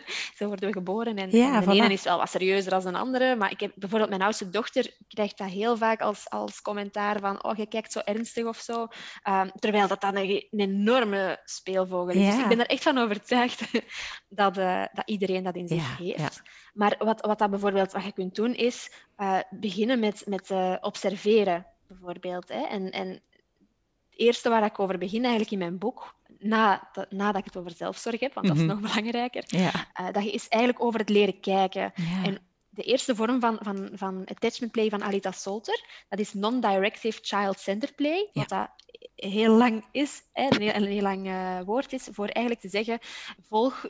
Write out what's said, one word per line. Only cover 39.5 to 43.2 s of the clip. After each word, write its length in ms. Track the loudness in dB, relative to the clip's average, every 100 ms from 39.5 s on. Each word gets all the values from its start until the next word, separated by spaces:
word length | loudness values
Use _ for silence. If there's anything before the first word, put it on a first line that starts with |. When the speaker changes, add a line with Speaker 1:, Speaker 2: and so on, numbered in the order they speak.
| 8
Speaker 1:
lang 280 | 6 2 -4
is, 300 | -2 -2 -4 _
hè, 120 | -2 2
een 120 | 2
heel, 120 | 2 0
een 80 | 0
heel 160 | 2
lang, 260 | 0 -2 -4
eh, 340 | -4 -4 -4 -2
woord 280 | -2 -2
is, 140 | -8 -10
voor 160 | -6 -4
eigenlijk 320 | -2 -2 -4 -4
te 40 |
zeggen: 300 | -4 -2 -4 -6 -14